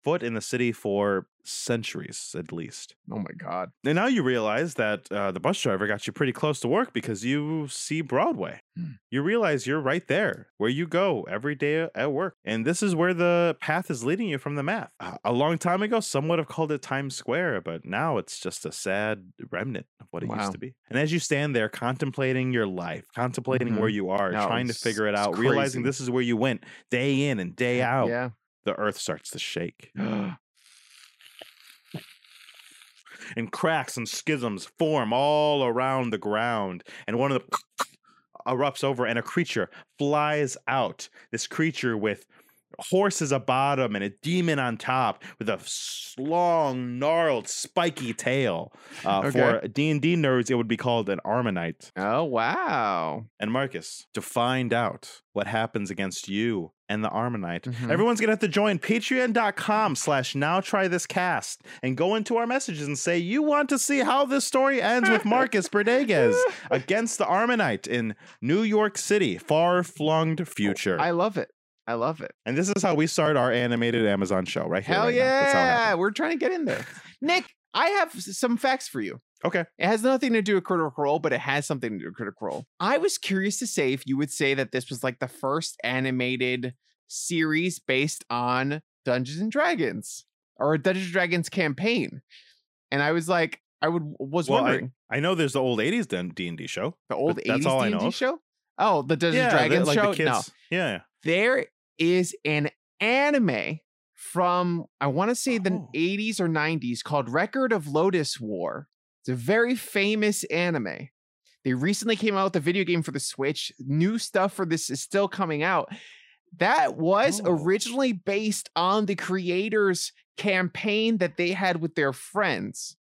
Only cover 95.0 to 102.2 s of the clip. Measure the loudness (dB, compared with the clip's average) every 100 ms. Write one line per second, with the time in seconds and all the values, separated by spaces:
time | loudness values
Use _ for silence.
95 | _ 0 2 2 2 4 2 4 2 0
96 | 0 -2 -4 -4 -6 -6 -8 -4 -4 -6
97 | _ 0 0 0 0 0 2 2 2 2
98 | 0 0 -2 -2 _ _ _ 0 2 2
99 | 2 2 4 4 4 4 4 4 4 4
100 | 2 2 2 2 -2 _ _ -2 -2 -4
101 | _ _ -2 2 2 0 -2 _ _ 0
102 | 4 4